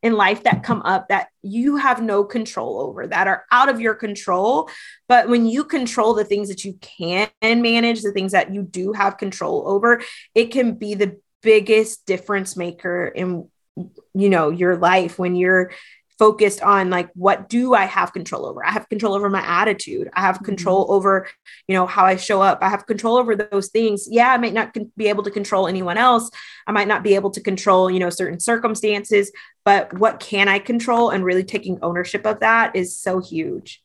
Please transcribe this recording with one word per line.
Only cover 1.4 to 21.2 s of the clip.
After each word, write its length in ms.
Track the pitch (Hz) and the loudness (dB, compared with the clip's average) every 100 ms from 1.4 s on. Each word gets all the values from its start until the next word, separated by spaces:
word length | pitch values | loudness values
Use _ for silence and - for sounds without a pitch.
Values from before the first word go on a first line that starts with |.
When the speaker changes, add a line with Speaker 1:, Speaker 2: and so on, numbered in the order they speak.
Speaker 1:
you 360 | 196 214 262 285 | -10 -2 0 0
have 260 | 269 240 | 0 0
no 220 | 226 202 | 0 0
control 540 | 202 240 220 - 117 107 | 0 -2 -6 -6 -6 -6
over, 280 | 139 196 180 | -8 -8 -6
that 200 | 165 190 | -2 0
are 200 | 185 - | -2 2
out 200 | 247 277 | 2 4
of 100 | 233 | 2
your 140 | 226 | -2
control. 720 | 214 220 202 - 180 202 285 - - - - _ | -2 -6 -10 -4 0 0 0 -2 -12 -20 -20 _
But 220 | 247 226 | 4 4
when 160 | 240 226 | 2 2
you 180 | 247 | 0
control 480 | 302 320 247 240 220 | -2 -2 -4 0 2
the 140 | 214 208 | 2 0
things 240 | 202 202 | -2 -4
that 120 | 190 | -10
you 160 | 196 185 | -12 -14
can 480 | - - 170 180 214 _ | -20 -10 -4 -2 -4 _
manage, 640 | 220 233 233 233 233 233 | 0 2 2 2 2 0
the 100 | 214 | -2
things 200 | 202 190 | -4 0
that 200 | 190 - | 0 0
you 80 | 196 | -6
do 280 | 190 180 185 | -8 -6 -6
have 240 | 214 196 196 | 0 -2 -2
control 500 | 196 - 156 - - | -10 -6 -4 -4 0
over, 360 | 196 226 240 - - - | 0 4 2 0 -18 -2
it 160 | - 226 | 0 2
can 240 | 262 247 | 0 0
be 180 | - 208 | -2 -8
the 240 | 208 202 - _ _ | -2 -2 -4 _ _
biggest 640 | 220 220 202 220 220 - | 4 4 6 2 2 -6
difference 500 | - 185 190 202 190 | -4 -4 -2 -4 -4
maker 520 | 185 175 175 185 175 175 | -6 -8 -8 -6 -4 -4
in, 420 | - 180 175 - _ _ - 180 - _ | -4 -4 -6 -8 _ _ -16 -16 -16 _
you 160 | 190 202 | 0 2
know, 220 | 185 151 | 4 2
your 260 | 170 180 175 | 0 0 2
life 420 | 175 185 175 - | 4 4 0 -4
when 160 | 180 | -2
you're 360 | 180 185 185 180 - - _ _ _ | 0 2 2 2 -6 -20 _ _ _
focused 440 | 214 214 208 202 | 4 4 0 2
on, 260 | - 202 185 | 2 2 2
like, 200 | 180 175 | -2 -4
"What 340 | - 185 196 196 | 0 0 0 -2
do 260 | 240 254 | -2 2
I 100 | 240 190 | 2 2
have 260 | - 180 | -2 -4
control 340 | - 165 - - | -6 -10 -8 -10
over? 180 | - | -6
I 60 | 160 | -4
have 180 | 214 - | -4 -6
control 260 | 214 220 | -4 -2
over 140 | 196 202 | 0 0
my 140 | 196 | -2
attitude. 640 | - 175 214 165 - - - | 0 0 0 -2 -6 -8 -6
I 80 | - | -2
have 160 | 190 190 | 0 0
Speaker 2:
Mm-hmm. 80 | |
Speaker 1:
control 420 | 202 190 175 190 - | -4 -4 0 0 2
over, 340 | 202 196 190 | 2 2 0